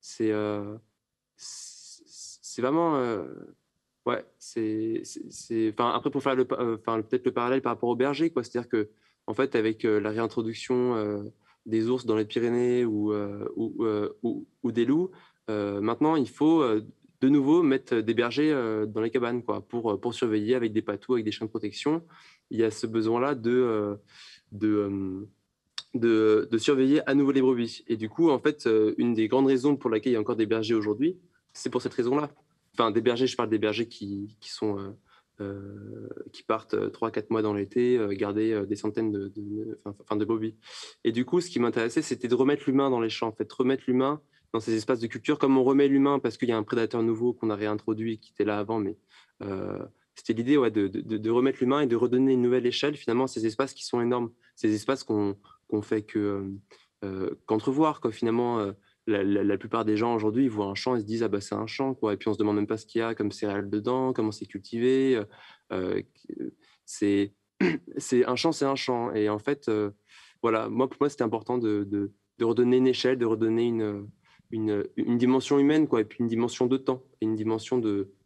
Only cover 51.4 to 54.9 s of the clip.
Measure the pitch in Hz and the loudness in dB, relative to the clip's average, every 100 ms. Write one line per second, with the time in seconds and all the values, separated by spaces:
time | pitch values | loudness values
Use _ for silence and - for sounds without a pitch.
51.4 | 131 131 123 139 143 117 120 123 135 131 | 2 2 2 2 2 2 2 2 4 4
52.4 | 123 127 120 117 143 147 - 160 131 - | 4 2 0 0 -2 -4 -2 0 0 -2
53.4 | 113 107 135 - - 120 120 123 120 - | -4 -2 -4 -4 -6 -2 0 0 -2 -8
54.4 | _ _ 110 107 104 | _ _ 0 0 0